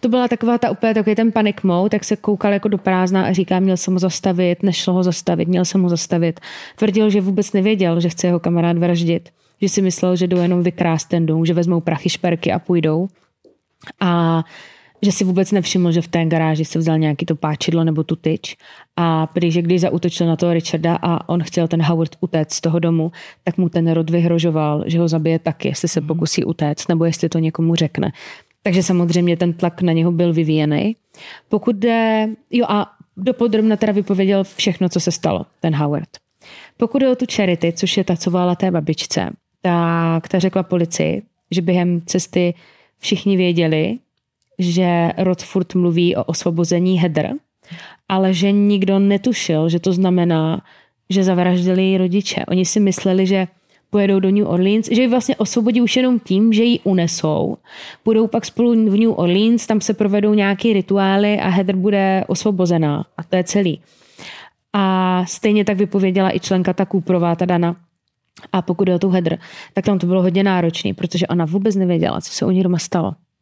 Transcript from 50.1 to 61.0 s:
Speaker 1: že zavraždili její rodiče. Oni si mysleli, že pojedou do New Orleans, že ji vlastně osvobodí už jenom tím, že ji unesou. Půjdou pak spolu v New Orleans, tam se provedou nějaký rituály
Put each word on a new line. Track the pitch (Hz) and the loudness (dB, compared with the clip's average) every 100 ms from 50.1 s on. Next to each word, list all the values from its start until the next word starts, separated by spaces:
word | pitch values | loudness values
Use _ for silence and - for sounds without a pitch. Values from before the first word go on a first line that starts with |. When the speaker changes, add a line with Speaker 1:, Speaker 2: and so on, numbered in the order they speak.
| 180 175 165 160 175 - - _ _ _ | 2 2 2 0 -4 -8 -20 _ _ _
Speaker 1:
že | 190 | 0
zavraždili | 190 180 180 180 180 185 | 2 2 2 2 2 0
její | 190 190 | 2 2
rodiče. | 185 185 196 - - | 0 0 -2 -6 -2
Oni | 180 | 0
si | 180 - | 0 2
mysleli, | 202 185 190 185 190 | 0 0 0 2 2
že | 196 180 _ _ _ _ | 2 -2 _ _ _ _
pojedou | 208 196 196 | 0 2 2
do | 190 | 2
New | 202 208 | 2 2
Orleans, | 175 185 214 220 | 2 2 2 0
že | 233 | 2
ji | 254 | 2
vlastně | 247 233 269 | 2 0 -2
osvobodí | 214 - 226 240 | -2 0 0 2
už | 240 254 | 2 2
jenom | 254 240 | 2 0
tím, | - 185 226 | 0 2 2
že | 214 | 4
ji | 233 240 | 2 2
unesou. | - 185 170 - 156 151 - - _ - - - | 0 0 0 -2 -2 -2 -2 -6 _ -20 -20 -6
Půjdou | - 220 220 | 0 2 2
pak | 233 | -2
spolu | - - 240 | -6 -2 2
v | 233 220 202 | 4 2 2
New | 226 208 | 2 2
Orleans, | 175 180 220 233 - | 0 2 2 0 0
tam | 214 | -2
se | - | 0
provedou | 208 208 208 208 | -2 0 2 2
nějaký | 214 196 196 233 | 2 2 0 0
rituály | 202 185 196 | 0 0 0